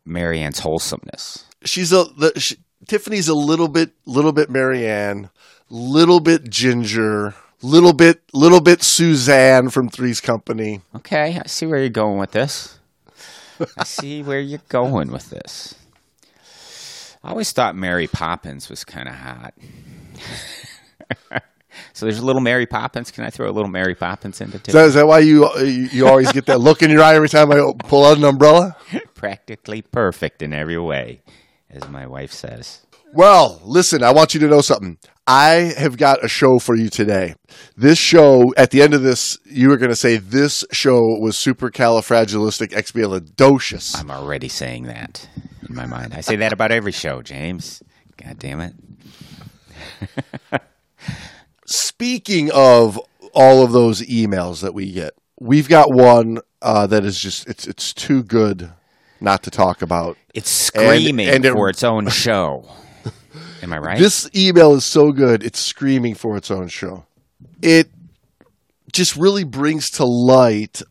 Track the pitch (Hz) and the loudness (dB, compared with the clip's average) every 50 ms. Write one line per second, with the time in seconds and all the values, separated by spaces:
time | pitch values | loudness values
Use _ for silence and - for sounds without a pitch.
0 | _ 80 85 87 87 85 82 80 76 73 - - - 80 80 82 - - - - | _ -14 -10 -8 -6 -6 -6 -6 -8 -10 -10 -10 -8 -6 -6 -6 -6 -8 -12 -14
1 | - - - - - - - - - _ _ _ _ - - 185 185 160 185 185 | -16 -20 -20 -20 -20 -20 -20 -20 -20 _ _ _ _ -10 -8 -6 -2 0 0 0
2 | 170 - - - 156 - - - 127 - 120 - _ _ _ _ _ - 220 208 | 0 0 -4 -2 -2 -2 -2 -2 -6 -8 -10 -12 _ _ _ _ _ -8 -8 -8
3 | - - 214 202 165 156 156 147 147 147 160 160 170 156 139 165 165 - _ _ | -6 -6 -8 -6 -4 -2 -2 -2 -2 -2 -2 -2 -2 -2 -2 -4 -4 -4 _ _
4 | _ - 123 139 147 160 147 151 151 139 127 135 131 131 131 127 117 110 107 104 | _ -6 -4 -2 0 0 0 0 -2 -2 -2 -4 -4 -4 -4 -4 -6 -6 -6 -6
5 | 104 101 101 101 101 95 _ _ _ _ _ _ _ _ 117 117 123 127 139 156 | -6 -6 -8 -10 -14 -18 _ _ _ _ _ _ _ _ -16 -14 -10 -2 0 2
6 | 170 175 180 175 156 160 165 165 147 117 101 - 120 127 120 120 117 104 104 113 | 4 4 4 2 4 2 0 0 -2 -6 -8 -4 -2 -2 -2 -2 -4 -6 -4 -4
7 | 110 107 107 104 104 104 101 - _ _ _ _ - 127 151 170 175 175 160 131 | -4 -4 -4 -4 -6 -8 -12 -16 _ _ _ _ -6 2 4 6 6 6 6 6
8 | 170 165 170 - _ _ - 135 147 170 180 180 151 170 175 - - - - - | 4 4 4 2 _ _ -2 2 4 6 6 6 6 4 2 2 2 -2 -2 0
9 | 170 170 156 135 120 135 143 131 131 131 131 127 127 127 - 131 127 113 - - | 0 0 0 0 2 2 4 4 6 6 4 4 2 0 -2 -4 -4 -4 -6 -8
10 | 127 123 117 - - - 117 110 - - 117 110 110 107 107 98 - _ - 107 | -8 -8 -8 -6 -6 -6 -6 -6 -8 -10 -10 -8 -8 -10 -10 -12 -16 _ -20 -20
11 | - - 156 151 151 160 175 170 - - - - 165 160 156 139 135 127 104 113 | -12 -6 -4 -4 -4 -4 -6 -10 -12 -12 -10 -10 -8 -6 -4 -4 -4 -4 -4 -4
12 | 107 107 101 98 98 - - - 135 143 - - - - - _ _ _ _ _ | -4 -4 -4 -6 -8 -6 -4 -4 -4 -4 -6 -12 -14 -18 -20 _ _ _ _ _
13 | _ _ _ _ - - - - - _ _ _ 160 - _ - - - - - | _ _ _ _ -20 -20 -20 -20 -20 _ _ _ -12 -12 _ -12 -12 -12 -10 -12
14 | 147 143 147 151 143 139 139 139 143 139 147 147 - _ - 127 123 131 135 95 | -12 -12 -14 -12 -10 -8 -8 -8 -8 -10 -14 -16 -14 _ -6 -4 -4 -4 -4 -4
15 | 73 64 64 67 - - - - - - - - - - - _ _ _ _ _ | -6 -6 -10 -14 -16 -18 -20 -20 -20 -20 -20 -20 -20 -20 -20 _ _ _ _ _
16 | _ _ _ _ _ _ _ _ _ _ _ _ - - - - - - - - | _ _ _ _ _ _ _ _ _ _ _ _ -20 -20 -20 -20 -20 -20 -20 -20
17 | - - _ _ _ - - 226 214 - - - 123 101 85 95 95 90 90 87 | -20 -20 _ _ _ -14 -12 -10 -10 -8 -4 -4 -4 -4 -4 -8 -8 -6 -4 -4
18 | 82 76 - - 82 80 87 - - 80 69 69 - - - - - - - 65 | -6 -6 -8 -8 -8 -8 -8 -10 -12 -16 -18 -18 -20 -20 -20 -20 -20 -20 -18 -18
19 | 65 64 64 64 65 64 62 62 58 58 - _ _ - - - - - - - | -18 -18 -18 -18 -20 -20 -20 -20 -20 -20 -20 _ _ -20 -20 -20 -20 -20 -20 -20
20 | - - - - - - - - - - - - - - - _ _ _ _ _ | -20 -20 -20 -20 -20 -18 -18 -18 -18 -20 -20 -20 -20 -20 -20 _ _ _ _ _
21 | - _ - - _ _ - - - _ _ _ _ _ _ - - _ _ - | -16 _ -16 -16 _ _ -14 -14 -14 _ _ _ _ _ _ -20 -20 _ _ -10
22 | 110 110 107 110 120 135 131 131 127 117 123 127 120 - - 110 117 123 - 120 | -8 -8 -6 -6 -4 -4 -2 -2 -2 -2 -2 -2 -4 -6 -8 -8 -10 -8 -10 -12
23 | 120 - - - 113 117 - - 123 104 98 107 104 98 90 92 92 92 87 - | -14 -14 -16 -14 -14 -14 -12 -10 -10 -8 -8 -6 -8 -8 -6 -6 -6 -6 -6 -6
24 | 85 87 95 - - 101 92 - 101 101 98 98 - - 135 156 160 156 135 143 | -8 -10 -10 -12 -14 -16 -16 -14 -16 -16 -16 -16 -8 2 4 6 6 6 6 4
25 | 151 156 156 160 156 156 151 151 147 147 - - 135 139 127 127 127 127 135 127 | 4 6 6 6 6 6 6 6 6 4 2 -2 -4 -4 -4 -4 -6 -6 -4 0
26 | 131 131 135 135 131 131 131 135 127 - 135 123 117 151 156 - 170 156 151 151 | 4 4 4 4 4 2 0 -2 -2 0 0 2 4 4 4 4 2 2 4 6
27 | 156 160 156 156 151 147 - 151 151 147 147 147 143 135 - - - - 147 139 | 6 6 6 4 4 2 4 2 4 4 4 2 2 0 -4 -6 -4 0 2 6
28 | 143 147 151 147 147 143 139 135 147 151 156 170 180 190 165 - _ - 180 - | 6 6 6 6 4 2 2 6 6 6 6 6 4 0 -6 -14 _ -14 -12 -12
29 | 466 - _ _ - 101 98 - _ - 110 - _ - 107 110 - _ - 120 | -12 -14 _ _ -12 -12 -12 -12 _ -20 -20 -20 _ -14 -14 -14 -14 _ -6 -4
30 | 110 92 87 - - 76 - _ 78 73 73 73 76 80 85 85 85 82 73 67 | -2 -2 -4 -6 -8 -10 -10 _ -12 -10 -10 -8 -8 -8 -8 -8 -6 -6 -8 -8
31 | 62 58 60 - _ _ _ _ _ _ _ _ _ _ - 67 - 69 69 67 | -8 -10 -16 -20 _ _ _ _ _ _ _ _ _ _ -20 -20 -18 -18 -18 -18
32 | 67 64 65 67 69 67 - - - - - - - - - _ _ _ _ _ | -18 -18 -16 -16 -16 -18 -18 -18 -18 -18 -18 -18 -20 -20 -20 _ _ _ _ _
33 | _ 302 - 151 180 208 196 180 147 113 87 80 82 101 139 175 180 - 165 143 | _ _ 0 4 6 6 8 6 4 2 0 -8 -14 -2 0 0 0 0 0 2
34 | 123 120 135 156 160 - - 160 151 147 151 147 143 - 135 - 98 90 82 - | 2 4 6 6 4 2 2 0 0 4 4 2 2 2 -2 -4 -4 -10 -14 -16
35 | _ _ _ _ _ - 127 139 147 156 165 170 175 170 147 120 139 143 123 117 | _ _ _ _ _ 0 2 4 4 4 4 2 0 -2 -4 -4 -4 -4 -2 0
36 | 147 139 139 131 - 113 - - 147 131 127 123 - - 117 113 113 104 - - | 2 2 2 2 -2 -6 -4 0 2 2 2 2 2 0 -2 -2 -2 -4 -4 -4
37 | 107 107 101 95 92 85 80 - _ _ _ - - _ _ - 117 143 165 - | -4 -2 -2 -2 -4 -6 -10 -14 _ _ _ -20 -20 _ _ 2 4 4 4 4
38 | - - 170 170 151 143 135 127 120 127 - - 131 - - 135 143 151 147 143 | 2 4 6 6 8 8 8 6 6 4 4 2 2 4 4 4 4 4 4 2
39 | 131 131 123 - - - - - _ 101 147 131 127 135 143 120 127 123 117 - | 0 0 -2 -2 -4 -8 -10 -12 _ _ -4 0 2 2 2 2 0 -2 -4 -2
40 | - 120 117 110 95 95 113 135 143 147 - - - - - - - 135 127 120 | 0 -2 -2 -2 -4 -4 -2 -2 -2 -2 -2 -6 -10 -8 -8 -2 0 2 2 2
41 | 117 113 113 107 110 110 104 - - 135 127 - 127 120 - - 127 117 117 113 | 2 2 0 -2 -4 -6 -6 -4 -4 -4 -4 -4 -8 -10 -4 -2 0 2 2 0
42 | 107 - 120 117 113 104 104 107 107 107 - - 117 95 98 107 - - - 117 | 0 0 0 0 2 0 -2 -4 -4 -4 -4 -6 -10 -8 -8 -8 -8 -8 -6 -4
43 | 110 101 95 95 85 - _ - 131 139 139 127 - - - - - - - - | -4 -4 -4 -8 -10 -12 _ 2 4 4 4 4 0 -6 -12 -12 -12 -12 -12 -12
44 | 78 71 69 67 69 71 73 - - 131 - - 69 64 62 - 123 - 117 113 | -12 -14 -14 -14 -12 -10 -10 -10 -10 -12 -12 -12 -12 -12 -12 -14 -16 -16 -16 -16
45 | 107 - - - - _ _ - - - - - - - 120 123 123 123 120 123 | -18 -18 -20 -20 -20 _ _ -20 -20 -20 -20 -20 -20 -18 -16 -14 -14 -14 -14 -14
46 | 120 113 113 151 - - 113 101 110 110 110 95 117 110 113 117 104 101 - - | -14 -14 -16 -14 -8 -6 -4 -4 -2 -4 -2 -2 -2 -2 -2 -2 -4 -6 -10 -8
47 | - 78 67 64 58 - 69 67 73 85 92 85 - - - - _ _ _ _ | -10 -10 -10 -10 -14 -16 -16 -12 -12 -12 -12 -12 -14 -18 -20 -20 _ _ _ _
48 | _ _ _ _ - - - - - 67 67 78 85 87 - _ _ _ - _ | _ _ _ _ -20 -20 -20 -18 -16 -14 -12 -12 -14 -14 -16 _ _ _ -20 _
49 | _ - _ _ - - - - - - _ _ _ _ _ - - - - _ | _ -20 _ _ -20 -20 -20 -20 -20 -20 _ _ _ _ _ -20 -20 -20 -18 _
50 | 101 - - 139 - - - - - _ - - - _ _ _ _ _ _ _ | -18 -14 -14 -14 -16 -14 -18 -20 -16 _ -10 -10 -10 _ _ _ _ _ _ _
51 | - - - - - - - _ _ _ _ _ _ - - - - - - _ | -16 -16 -16 -16 -20 -20 -20 _ _ _ _ _ _ -10 -8 -8 -8 -8 -10 _
52 | 240 247 254 208 - - 202 170 147 151 156 139 135 131 123 117 117 110 95 113 | -8 -6 -6 -8 -6 -4 -4 -2 -2 0 2 4 6 8 8 6 4 2 0 -6
53 | - _ _ _ - - - 151 131 131 135 131 131 120 117 123 120 113 110 110 | -12 _ _ _ -20 -6 2 4 6 8 8 6 6 4 4 2 2 2 0 -4
54 | 117 113 123 113 110 104 98 92 87 90 87 78 95 95 87 101 95 98 90 90 | -6 -6 -4 -4 -2 -2 -4 -4 -6 -8 -10 -10 -10 -10 -10 -10 -12 -10 -10 -10
55 | 80 76 - _ _ _ _ _ 127 117 139 151 143 135 165 156 - 143 131 127 | -12 -12 -14 _ _ _ _ _ -4 0 0 0 2 4 6 6 6 6 6 6
56 | 123 123 120 117 113 113 113 113 - _ _ _ - 120 110 104 104 95 107 107 | 8 8 8 6 4 0 -4 -8 -12 _ _ _ -6 -2 0 0 0 0 0 -2
57 | 98 101 95 - - 98 - - - - 113 - - - - - - - - - | -2 -2 -6 -8 -10 -10 -12 -12 -14 -14 -16 -16 -14 -16 -14 -12 -12 -14 -12 -12
58 | - - 143 131 120 98 113 113 110 104 98 92 90 85 85 _ _ _ _ _ | -6 -2 -2 -2 -2 -2 0 0 0 0 -2 -6 -10 -16 -20 _ _ _ _ _
59 | _ _ _ _ - 101 98 92 - 95 - - 95 92 90 - 95 80 87 85 | _ _ _ _ -4 -2 -2 -2 -4 -8 -4 -2 -2 0 0 -4 -6 -6 -6 -6
60 | 82 85 82 - _ _ _ 110 101 - - - - - - 107 110 110 113 - | -6 -8 -12 -14 _ _ _ -12 -8 -6 -6 -4 -4 -4 -2 0 2 4 4 2
61 | 160 156 143 117 101 113 139 135 127 131 123 107 101 95 92 - - 120 113 110 | 2 0 -2 -2 -2 0 0 2 2 0 0 0 -2 -2 -4 -2 -2 -2 -2 -2
62 | 104 95 - - - 123 110 98 90 76 69 65 - _ - - - _ _ _ | -4 -4 -4 -4 -2 -2 -2 -2 -2 -4 -6 -8 -12 _ -20 -20 -20 _ _ _
63 | _ - - _ _ _ _ 151 - - - - - 87 85 76 73 80 92 120 | _ -18 -18 _ _ _ _ -20 -20 -20 -20 -18 -14 -12 -10 -10 -8 -8 -2 0
64 | 185 214 - - - - - 196 190 190 175 175 165 151 147 135 - - - 156 | 0 0 0 -2 -8 -8 -4 -2 0 2 6 6 6 6 6 4 0 0 2 2
65 | 147 151 139 131 135 123 117 107 107 117 - - - - - - 143 135 135 131 | 2 2 2 2 2 2 2 0 -2 -6 -10 -8 -10 -10 -10 -6 -4 -2 -2 -2
66 | 120 117 107 - - 113 104 101 - - 101 95 92 85 - - - 90 92 92 | -2 -4 -8 -8 -8 -8 -8 -8 -8 -8 -8 -8 -8 -12 -12 -12 -14 -14 -14 -16
67 | - _ _ _ _ _ _ _ - _ _ _ - 165 165 165 160 - _ _ | -20 _ _ _ _ _ _ _ -20 _ _ _ 2 4 4 4 4 0 _ _
68 | _ _ _ _ _ _ _ _ _ _ _ _ _ _ _ _ _ _ - - | _ _ _ _ _ _ _ _ _ _ _ _ _ _ _ _ _ _ -6 -4
69 | 180 - - 147 170 196 202 202 180 135 117 135 143 151 156 156 139 - - - | -4 -4 -4 -2 0 0 0 -2 -6 -8 -8 -6 -4 -4 -4 -4 -6 -8 -4 -2
70 | 147 123 123 120 123 127 131 131 127 117 110 104 107 - - - - - | -2 -2 0 0 2 4 4 6 4 4 2 -2 -6 -8 -14 -18 -16 -4